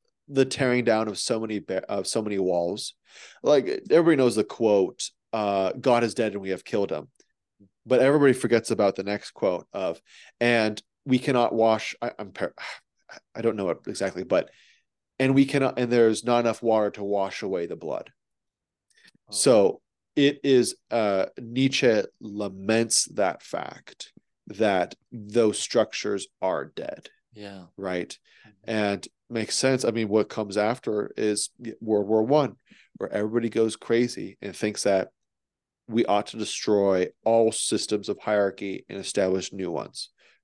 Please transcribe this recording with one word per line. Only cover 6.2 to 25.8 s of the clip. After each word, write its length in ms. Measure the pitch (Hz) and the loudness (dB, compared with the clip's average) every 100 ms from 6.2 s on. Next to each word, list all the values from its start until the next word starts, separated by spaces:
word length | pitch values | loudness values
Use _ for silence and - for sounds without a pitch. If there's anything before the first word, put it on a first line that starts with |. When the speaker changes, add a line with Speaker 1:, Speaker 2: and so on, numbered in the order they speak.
| 110 | -4
Speaker 1:
and 80 | 101 | -4
we 100 | 95 | -6
have 140 | 92 | -8
killed 260 | - 107 95 | -4 -2 -2
him." 200 | 76 - _ _ _ _ _ 101 _ | -4 -10 _ _ _ _ _ _ _
But 160 | 113 123 | 0 2
everybody 320 | 131 147 143 | 4 6 4
forgets 380 | 127 113 113 - | 4 2 2 2
about 260 | 107 101 95 | 2 2 0
the 60 | |
next 280 | 98 104 - | -4 -6 -8
quote 340 | - 101 87 - | -4 -2 -2 -6
of, 260 | 98 92 82 _ - - - | -6 -6 -6 _ -20 -14 -2
"And 420 | 120 117 107 107 - _ | 0 2 0 -4 -14 _
we 140 | 135 127 | -2 0
cannot 340 | 143 127 120 | 2 2 2
wash," 400 | 113 113 110 - - | 4 4 2 -2 -8
I, 120 | 120 - | -8 -8
I'm 140 | 98 | -12
par-, 220 | - 98 - | -6 -8 -8
<sighs> 800 | - - _ _ - - _ | -16 -16 _ _ -20 -20 _
I 80 | 107 | -4
don't 140 | 113 101 | -2 -2
know 120 | 92 | -2
it 80 | 82 - | -4 -8
exactly, 380 | - 98 90 | -6 -4 -4
but, 260 | 87 90 - - _ _ _ _ _ - | 0 0 0 -8 _ _ _ _ _ -2
"And 160 | 135 | 2
we 100 | 135 | 4
cannot, 340 | 135 143 131 - | 4 2 0 0
and 140 | 120 | 2
there's 320 | 120 113 110 | 6 6 4
not 160 | 117 120 | 0 2
enough 220 | 117 113 | 2 0
water 280 | 117 110 104 | 2 2 0
to 120 | 104 | -2
wash 380 | 101 101 98 - | -2 -2 -2 -4
away 240 | 101 92 87 | -6 -4 -4
the 100 | 85 | -8
blood." 340 | 80 50 - _ _ _ _ _ _ _ _ _ _ _ _ | -8 -8 -10 _ _ _ _ _ _ _ _ _ _ _ _
Speaker 2:
Oh. 40 | |
Speaker 1:
So 480 | - 135 113 98 - _ _ _ | 0 6 6 6 2 _ _ _
it 260 | 151 143 147 | 2 2 2
is, 320 | 139 127 117 - - | 4 4 2 -4 -4
uh, 360 | 117 104 98 - - | -2 0 0 -2 -6
Nietzsche 640 | 117 123 131 131 123 107 - - | -8 -2 0 2 2 2 0 -8
laments 840 | 110 101 101 95 98 113 113 - - | -12 -8 -8 -6 0 0 2 0 -2
that 280 | 101 92 - | -2 -2 -2
fact 680 | - - - - - - - _ _ _ - | -8 -10 -10 -14 -20 -20 -20 _ _ _ -12
that 480 | 95 107 92 87 - _ | -2 0 2 -2 -8 _
those 480 | 120 104 117 110 101 | -16 -2 2 2 2
structures 680 | - 123 | 0 0